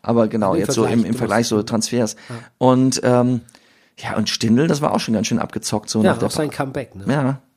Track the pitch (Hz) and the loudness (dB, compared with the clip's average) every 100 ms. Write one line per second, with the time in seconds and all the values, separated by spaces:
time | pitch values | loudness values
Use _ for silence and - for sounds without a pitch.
0 | - 117 107 110 98 90 101 113 107 117 | -2 2 2 2 2 2 0 0 2 2
1 | 95 117 110 107 117 107 113 113 - 123 | 0 -2 0 0 2 0 0 -2 -2 -2
2 | 110 - - 120 - - 127 127 131 120 | -2 -6 -14 -16 -14 0 2 4 4 2
3 | 123 123 123 123 - - _ _ _ - | 2 4 2 0 -6 -20 _ _ _ -14
4 | 117 - 104 - 113 117 165 147 151 - | -8 -4 -4 -2 2 4 2 2 0 0
5 | - 107 - 107 - 107 - 107 - 110 | 0 -2 0 -2 -4 -6 -4 -4 -2 0
6 | 107 - 101 - 151 - 135 139 123 95 | 2 2 -2 -2 -4 -4 -6 -6 -10 -10
7 | 98 143 131 135 _ | -4 0 0 -4 _